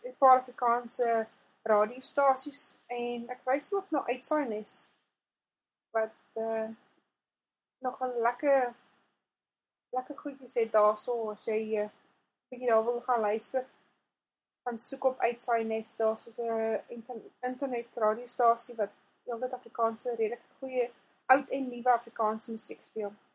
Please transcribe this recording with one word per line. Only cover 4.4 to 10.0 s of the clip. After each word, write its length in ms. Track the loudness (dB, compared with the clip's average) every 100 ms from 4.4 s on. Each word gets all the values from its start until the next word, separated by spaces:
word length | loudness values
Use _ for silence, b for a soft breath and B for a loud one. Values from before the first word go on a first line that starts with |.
| 0
Nes, 240 | -4 -8 -14 -14 _ _ _ _ _ _ _ _ _ _
wat, 220 | -4 -4 _ _ -8
eh, 340 | -4 -4 -6 -10 _ _ _ _ _ _ _ _ _ _ -8
nog 160 | -4
'n 200 | -4 0 0
lekker, 460 | 2 4 4 4 -4 _ _ _ _ _ _ _ _ _ _ _
lekker 240 | -8